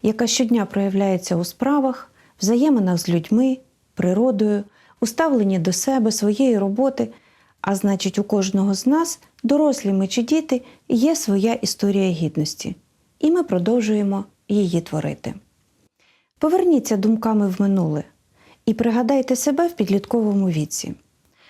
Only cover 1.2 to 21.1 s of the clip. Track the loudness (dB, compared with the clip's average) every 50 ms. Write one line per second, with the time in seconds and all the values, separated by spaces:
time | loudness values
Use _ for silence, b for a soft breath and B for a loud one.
1.2 | -2 -2 -2 -2 -4 -4 -6 -4 -2 0 2 2 0 0 -2 -6 -12 b b b
2.2 | b b b -4 0 0 2 2 4 2 2 2 2 2 0 0 0 0 0 -2
3.2 | 0 0 0 2 2 0 -2 -4 -8 _ _ _ _ _ _ -2 -2 0 2 2
4.2 | 2 2 2 2 0 0 0 -2 -4 b b b b b b _ -6 -4 -2 0
5.2 | 0 2 2 2 2 2 0 0 0 -2 -2 -2 -2 0 0 0 0 0 0 0
6.2 | 0 0 0 2 2 2 2 2 0 -2 0 0 0 0 0 -2 -6 -6 B B
7.2 | B B B B B B B _ -4 -4 -2 0 0 0 0 0 -2 -2 -2 -4
8.2 | -2 0 -2 -2 0 0 0 0 0 0 0 0 0 2 2 2 0 -2 -6 b
9.2 | b b b _ 0 0 2 4 4 2 2 0 -2 -2 0 0 0 -2 -2 -4
10.2 | -2 0 0 -2 0 0 -2 -4 B B B B B -2 0 2 2 2 0 0
11.2 | 0 0 0 2 2 0 0 -2 -4 -6 -4 -2 0 0 2 2 0 0 0 -2
12.2 | -2 -2 -2 -2 -4 -4 -6 -8 -10 -10 -10 -12 _ _ _ _ _ _ _ -2
13.2 | 0 2 2 2 0 0 0 0 0 2 0 0 2 0 0 0 0 0 -2 -4
14.2 | -6 -8 _ _ _ -2 0 0 2 2 0 -2 -2 -4 -4 -4 -4 -4 -6 -8
15.2 | -10 -12 -12 -12 -16 _ _ _ _ _ _ _ _ _ _ _ _ _ _ _
16.2 | _ _ _ _ 0 2 2 2 4 4 2 2 2 0 0 0 2 2 2 2
17.2 | 0 0 2 2 2 0 0 0 0 2 2 2 0 0 -2 -4 -6 -10 _ _
18.2 | _ b b b b b b b _ -2 0 0 0 0 0 0 2 2 2 0
19.2 | 0 0 -2 -2 0 0 0 0 0 0 -2 -2 -2 0 0 -2 -2 -2 0 0
20.2 | 0 0 0 0 0 0 0 -2 -4 -4 -6 -8 -10 -10 -12 -14 _ _